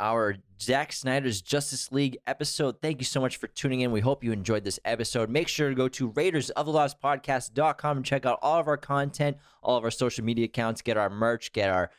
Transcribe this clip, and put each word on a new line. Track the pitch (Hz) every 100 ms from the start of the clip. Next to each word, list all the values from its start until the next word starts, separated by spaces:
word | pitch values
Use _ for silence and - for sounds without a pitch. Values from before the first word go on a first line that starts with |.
our | 107 113 107 98 - 95
Zack | - 131 151
Snyder's | - 131 135 131 101
Justice | - 143 143 135 -
League | 135 139 131 -
episode. | 135 143 - 143 -
Thank | 156 139
you |
so | 127 139
much | 131 -
for | 120
tuning | - 139 131
in. | 123
We | 110
hope | 117 139
you | 117
enjoyed | 107 92 107
this | 98 90
episode. | - 113 113 123 110
Make | 135 170
sure | - 143
to |
go | 127 131
to | - 123
Raiders | 123 180 160 127
of | - 151
the |
Lost | 156 143 -
Podcast | 139 143 - 131 -
dot | 113 156 143
com | 151 139
and | 127
check | 139
out | 127 117
all | 143 165
of | 151
our | 143
content, | - 139 143 - 143 143 - _
all | - 123
of |
our | 113
social | - 123 -
media | 113 117 113
accounts, | - 113 113
get | - 110
our | 101
merch, | 101 113 117 -
get | - 98
our | 92 87